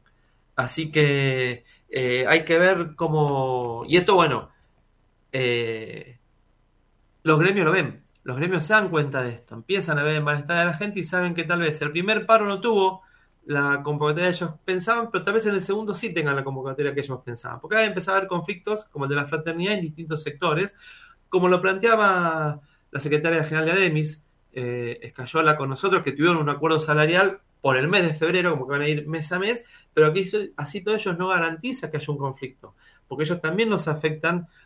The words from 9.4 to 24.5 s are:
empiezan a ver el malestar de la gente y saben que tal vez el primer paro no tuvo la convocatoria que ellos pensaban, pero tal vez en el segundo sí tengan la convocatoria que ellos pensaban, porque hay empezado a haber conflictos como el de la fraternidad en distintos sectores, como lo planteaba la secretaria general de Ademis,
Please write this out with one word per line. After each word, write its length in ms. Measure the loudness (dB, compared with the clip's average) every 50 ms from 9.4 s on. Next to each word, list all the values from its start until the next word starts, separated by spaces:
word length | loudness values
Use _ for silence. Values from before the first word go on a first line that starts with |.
| -16 _ -18
empiezan 440 | -18 -6 -4 -2 -2 -2 -2 -2 0
a 40 | 0
ver 140 | 0 0
el 60 | 0 0
malestar 360 | 0 -2 -2 -2 -2 0 2
de 60 | 2
la 100 | 0 0
gente 260 | -2 -4 -6 -4 -6
y 40 | -6
saben 300 | -2 -2 -2 -2 -2 -2
que 100 | -4 -2
tal 160 | -2 0 0
vez 200 | 0 0 -2 -2 -4
el 100 | -4 -2
primer 340 | -2 0 0 0 0 4
paro 200 | 4 4 4 4
no 140 | 2 -2 -2
tuvo 420 | 0 2 2 4 4 2 0 -2 -14 _ _ _ _ _ _ _ _
la 360 | -4 -2 0 0 0 0 -2 -2
convocatoria 480 | -4 -2 0 0 0 0 2 2 0
que 60 | 0
ellos 140 | 0 -4 -6 -8 -10 _
pensaban, 460 | -4 -4 -2 0 0 0 0 -2 -2
pero 140 | -4 -4 -2
tal 100 | 0 0
vez 120 | 2 2
en 80 | 2 0
el 80 | 0 -2
segundo 320 | -2 -2 -2 -2 -4 -6
sí 200 | -4 -6 -4 -2
tengan 220 | -2 0 0 0
la 80 | -2 -2
convocatoria 500 | -4 -6 -6 -6 -8 -4 -2 -2 -2 -2
que 60 | -2
ellos 200 | -4 -6 -8 -10 -8
pensaban, 360 | -12 -12 -12 -12 -12 -12 -12
porque 160 | -8 -2 0
hay 100 | 2 2 2
empezado 280 | 0 -4 -4 0 0
a 20 | 0
haber 100 | 0 0
conflictos 560 | -4 -4 -4 -6 -8 -8 -4 -4 -4 -4 -6
como 180 | -10 _ -6 -4
el 40 | -2
de 60 | -2
la 100 | -2 -2
fraternidad 480 | -2 -4 -4 -4 -4 -4 -2 -2 -2 -2
en 80 | -2 -2
distintos 400 | -6 -8 -10 -8 -6 -6 -6 -6
sectores, 520 | -8 -8 -2 -2 0 0 0 -2 -4 -6 _ -20 -20 -20 -20 -20 -20 -20 _ _ _
como 200 | 0 2 4 4
lo 120 | 4 4
planteaba 1000 | 2 0 0 2 4 4 4 6 4 4 4 4 2 0 0 0 -2 -2 -4 -6 -12 _ _ _ _ _
la 100 | -8 -6
secretaria 440 | -2 0 0 2 2 2 2 2 0
general 220 | 0 0 0 0
de 60 | 2 2
Ademis, 500 | 2 2 2 2 0 -2 -2 -6 -12 _ _ _ _ _ _